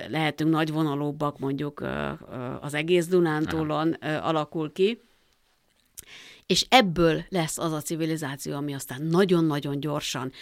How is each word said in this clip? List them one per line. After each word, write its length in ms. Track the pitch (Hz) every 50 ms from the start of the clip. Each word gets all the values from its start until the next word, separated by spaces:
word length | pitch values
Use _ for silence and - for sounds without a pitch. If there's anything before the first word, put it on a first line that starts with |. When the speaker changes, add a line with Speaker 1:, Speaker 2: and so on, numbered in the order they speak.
| - -
Speaker 1:
lehetünk 400 | 113 156 160 151 147 - 151 156
nagyvonalúbbak, 880 | 160 156 160 156 151 156 160 151 139 143 147 147 147 151 156 147 143 -
mondjuk, 420 | 135 139 139 139 147 147 147 -
ö, 60 | - 135 131 143 147 - 139 156 - - 95
ö, 40 | 127 123 123 135 -
az 140 | - 143 139
egész 320 | 151 151 160 180 175 165
Dunántúlon, 880 | 165 185 180 175 160 151 151 156 - - 160 160 151 151 147 156 165 165 -
Speaker 2:
Aha. 120 | - 151 156
Speaker 1:
ö, 40 |
alakul 560 | 131 85 143 165 156 151 147 - 170 156 151 165
ki. 280 | - 185 208 233 226 _ _ _ _ _ _ _ _ _ _ _ _ _ _ _ _ _ _ _ - - - - - - - - - _
És 200 | - 190 170 - -
ebből 540 | - 262 240 185 156 180 170 165 156 156 165 -
lesz 300 | - 185 160 151 - -
az 140 | - 165 156
a 80 | 151
civilizáció, 760 | 147 - 170 156 165 160 160 156 156 131 139 139 - 151 147
ami 200 | 143 147 147 139
aztán 280 | 135 - - 123 131 151
nagyon-nagyon 760 | 160 165 175 202 175 180 170 165 160 147 147 147 147 143 143
gyorsan 520 | 139 156 147 151 - - - 139 123 131 - -